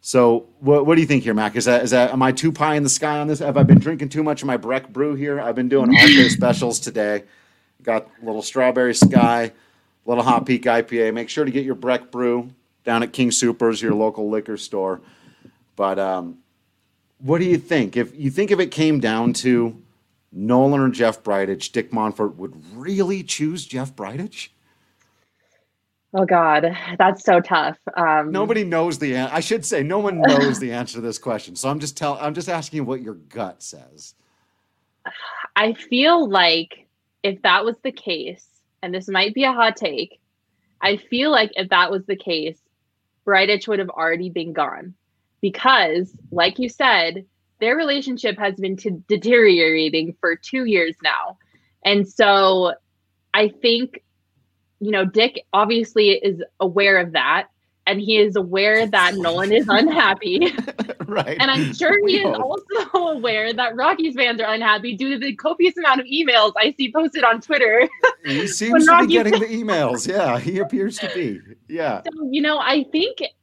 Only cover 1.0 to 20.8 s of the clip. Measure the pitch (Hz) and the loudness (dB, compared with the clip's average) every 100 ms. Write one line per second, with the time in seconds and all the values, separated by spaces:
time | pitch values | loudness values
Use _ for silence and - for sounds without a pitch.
1 | 165 143 117 110 107 110 117 120 117 123 | 4 2 2 0 0 0 2 2 4 2
2 | 123 131 131 131 160 156 151 151 143 - | 2 2 0 2 -2 0 0 0 0 -2
3 | 151 151 147 151 143 139 135 - 147 160 | -2 -4 -2 -2 -2 2 8 8 6 -4
4 | 143 143 156 147 139 123 113 131 131 117 | -6 -4 -2 -2 -2 -4 -2 -6 -6 -4
5 | 147 139 143 143 120 127 127 139 120 143 | -4 -2 -4 -4 -4 -2 2 2 6 6
6 | - 143 123 - 123 117 120 113 - 110 | 8 8 6 4 0 0 -2 -4 -6 -4
7 | 104 104 - _ _ _ _ _ - 113 | -2 -4 -8 _ _ _ _ _ -4 -4
8 | - _ 117 110 - 135 127 127 123 113 | -4 _ -8 -8 -6 0 0 2 0 4
9 | - 131 117 117 117 _ _ _ _ _ | 4 6 4 2 -2 _ _ _ _ _
10 | - 120 120 117 131 123 123 117 117 117 | -4 0 2 2 2 -2 2 0 0 -2
11 | 110 113 113 - 147 127 135 127 123 123 | -2 -2 -8 -4 -4 -4 -6 -6 -2 -4
12 | 123 120 123 120 123 131 _ _ - 117 | -4 -4 -2 -2 -4 _ _ _ -4 -2
13 | 117 - 123 113 120 113 117 107 110 107 | -2 -2 -2 0 -2 0 0 0 -2 0
14 | 110 107 107 110 104 104 - 104 95 92 | -2 -2 -4 -4 -6 -12 -10 -6 -4 -6
15 | _ _ _ _ - _ _ - 98 95 | _ _ _ _ -20 _ _ -4 -2 -2
16 | 95 92 87 85 _ _ _ _ _ _ | -2 -4 -8 -16 _ _ _ _ _ _
17 | _ _ 135 165 185 170 - 160 104 123 | _ _ -4 -2 0 -2 0 -2 0 -2
18 | 117 147 139 139 208 196 185 - 156 147 | -6 -4 -6 -2 0 0 0 0 0 2
19 | 110 110 120 - 127 123 117 113 _ _ | 0 0 -2 0 0 2 0 -6 _ _
20 | _ _ _ 87 104 123 135 143 | _ _ _ -10 0 2 4 2